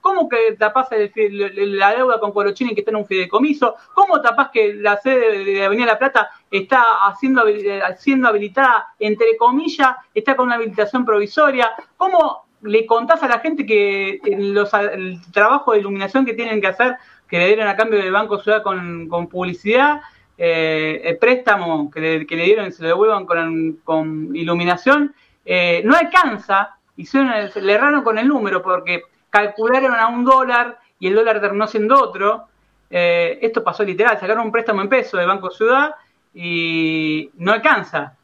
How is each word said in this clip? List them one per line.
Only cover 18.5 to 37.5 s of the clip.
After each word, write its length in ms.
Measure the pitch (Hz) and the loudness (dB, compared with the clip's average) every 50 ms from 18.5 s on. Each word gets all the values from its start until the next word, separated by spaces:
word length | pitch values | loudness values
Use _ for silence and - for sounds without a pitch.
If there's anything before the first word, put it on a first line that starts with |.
| 214 214 | 0 0
con, 460 | 214 202 185 185 175 175 170 170 165 160 | 0 -4 -6 -6 -8 -10 -10 -12 -10 -6
con 180 | 170 170 175 | -6 -6 -6
publicidad, 760 | 170 - 180 180 180 175 175 - 202 226 254 277 294 294 294 - - _ _ _ _ _ _ | -6 -8 -8 -6 -6 -8 -6 -4 0 2 2 2 2 0 -2 -8 -18 _ _ _ _ _ _
eh, 600 | 175 170 165 165 160 160 156 156 156 156 156 - - | -2 -2 0 0 0 -2 -2 -2 -2 -4 -6 -6 -6
el 140 | 165 170 170 | -6 -2 0
préstamo 720 | - 240 254 247 247 233 208 202 175 170 160 151 147 143 | 2 2 2 2 2 0 0 0 0 -4 -2 -4 -4 -6
que 100 | - 160 | -6 -6
le, 260 | 156 160 165 156 151 | -4 -2 -2 -2 -4
que 80 | 147 165 | -6 -6
le 100 | 165 170 | -2 2
dieron 220 | 185 208 220 202 | 2 2 0 0
y 60 | 185 | -8
se 100 | 175 - | -10 -8
lo 60 | 160 165 | -2 -2
devuelvan 380 | 170 185 208 220 214 196 185 | 0 2 2 2 2 0 -2
con, 460 | - 170 170 165 165 165 160 160 160 156 - _ | -4 -4 -2 -2 -4 -4 -4 -4 -4 -6 -8 _
con 500 | - 160 160 156 156 156 156 156 - 139 | -4 -2 -2 -2 -4 -6 -8 -8 -8 -6
iluminación, 800 | 160 165 170 175 170 175 175 180 175 - 254 285 294 294 285 - _ _ _ _ _ _ | -6 -4 -2 -2 -2 0 0 0 0 2 2 2 2 2 -2 -4 _ _ _ _ _ _
eh, 380 | - 180 180 175 175 170 170 180 | -2 0 0 2 2 0 0 2
no 100 | 220 277 | 4 4
alcanza, 840 | 339 330 339 349 370 349 277 220 202 - - 196 196 208 - - _ _ _ _ | 4 2 2 2 2 2 2 -2 -6 -6 -2 -2 -2 -2 -4 -8 _ _ _ _
hicieron 340 | - 180 - - 269 277 254 | -18 -18 -2 0 0 0 2
el, 220 | 233 214 202 196 - | 0 -4 -4 -6 -8
le 180 | 208 190 196 208 | -4 0 2 2
erraron 280 | 208 262 285 294 285 | 4 4 2 2 2
con 140 | 240 226 220 | 0 0 0
el 100 | 214 233 | 2 2
número 360 | 269 294 254 214 196 190 180 | 2 0 0 -2 -2 -4 -4
porque 400 | 185 185 185 180 180 175 175 170 - _ _ _ _ _ | -2 -2 -2 -2 -2 -4 -6 -6 -6 _ _ _ _ _
calcularon 680 | - 208 208 208 208 214 220 233 254 262 262 262 247 | 0 0 0 0 -4 -2 0 0 2 2 2 2 2
a 120 | 226 226 | 2 0
un 180 | 233 240 240 240 | 0 0 0 2
dólar 540 | 254 262 269 262 247 240 240 240 240 233 _ _ _ _ _ | 4 4 4 2 2 0 0 0 -2 -6 _ _ _ _ _
y 100 | 185 180 | -4 0
el 60 | 196 | 2
dólar 280 | 220 226 233 220 214 | 2 2 2 2 0
terminó 240 | 202 202 202 202 214 | 0 -2 -2 -2 -4
siendo 340 | 214 - 220 208 214 262 277 | -2 -2 -2 2 4 4 4
otro? 460 | 247 - - 196 196 208 220 226 - _ _ _ _ _ _ _ _ _ | 4 2 -4 -2 -2 -2 -2 -2 -6 _ _ _ _ _ _ _ _ _
Eh, 500 | - 180 175 175 170 170 170 165 - - | -2 0 0 2 2 2 0 -2 -4 -2
esto 200 | - 226 226 233 | -4 -2 -2 -2
pasó 220 | 226 180 165 - 214 | -4 -4 -4 -2 -4
literal, 340 | 196 180 175 220 240 220 214 | -4 0 2 2 2 2 0
sacaron 280 | - - 220 220 233 | -2 -4 -2 -2 -2
un 60 | 220 | -2
préstamo 280 | 214 226 226 - 214 196 | -4 -4 -2 -2 -4 -4
en 80 | 196 202 | -2 0
pesos 320 | 262 254 - - - 180 | 0 0 0 -2 -4 -2
del 80 | 175 180 | 0 0
Banco 220 | 190 202 185 - | -2 -2 -4 -10
Ciudad 440 | - - 220 226 254 269 294 302 302 - _ _ _ _ _ _ | -6 -2 0 2 2 2 0 -2 -4 -12 _ _ _ _ _ _
y 960 | _ 175 175 175 170 170 165 165 165 160 160 160 160 160 156 156 156 156 151 - _ | _ -12 -8 -6 -4 -4 -2 -2 -2 0 0 0 0 -2 -2 -2 -4 -4 -6 -10 _
no 180 | - 170 190 | -6 0 0